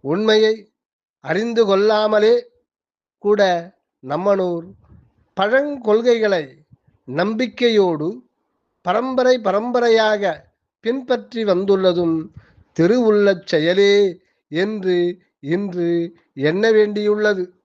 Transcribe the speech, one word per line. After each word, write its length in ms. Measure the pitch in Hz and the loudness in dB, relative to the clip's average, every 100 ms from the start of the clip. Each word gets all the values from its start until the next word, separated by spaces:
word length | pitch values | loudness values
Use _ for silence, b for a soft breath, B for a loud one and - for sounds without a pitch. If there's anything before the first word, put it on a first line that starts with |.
உண்மையை 720 | 135 175 214 214 220 220 196 _ _ _ _ _ | -4 -2 0 2 2 -2 -10 _ _ _ _ _
அறிந்து 460 | 135 175 226 233 214 | -6 -4 -2 0 2
கொள்ளாமலே 800 | 196 208 214 214 214 214 240 - _ _ _ _ _ _ _ | 2 2 2 2 2 2 2 -2 _ _ _ _ _ _ _
கூட 540 | 202 208 196 175 175 _ _ _ | -2 2 2 0 -6 _ _ _
நம்மனூர் 600 | 127 147 196 196 180 170 170 202 _ - _ _ _ - | -8 -4 0 0 0 -4 -10 -20 _ -20 _ _ _ -4
பழங்கொள்கைகளை 1300 | 202 262 294 285 220 214 240 233 214 185 139 123 _ _ _ _ - | 0 0 -2 -6 0 2 2 2 0 -2 -4 -16 _ _ _ _ -10
நம்பிக்கையோடு 1160 | 139 196 220 247 - 240 220 185 160 156 240 _ _ _ _ _ _ | -4 -4 -2 -6 0 2 2 2 0 -6 -8 _ _ _ _ _ _
பரம்பரை 580 | - 208 254 262 254 254 | -4 -2 -2 0 2 2
பரம்பரையாக 1040 | 208 196 233 240 240 226 214 214 196 151 _ _ _ _ | 0 -2 -2 0 2 2 2 0 -2 -6 _ _ _ _
பின்பற்றி 640 | 220 269 254 247 208 233 | -6 -6 -4 -4 -4 -6
வந்துள்ளதும் 880 | 214 180 196 190 185 175 170 160 160 b b b _ - | -2 0 0 2 2 0 -2 -2 -6 b b b _ 0
திருவுள்ளச் 680 | 170 247 226 208 196 185 - | 2 4 2 4 2 0 -2
செயலே 760 | 165 160 185 202 202 196 170 _ _ _ | -2 0 2 4 4 2 -2 _ _ _
என்று 680 | 151 202 214 185 180 175 180 _ _ | -4 -4 -4 -2 0 -2 -4 _ _
இன்று 760 | 139 175 202 180 170 170 170 b b | -6 -4 -4 -4 -4 -4 -6 b b
எண்ண 380 | - 143 180 226 | -4 -2 0 2
வேண்டியுள்ளது. 840 | 220 208 208 208 208 214 196 180 _ | 2 2 0 -2 0 0 -2 -6 _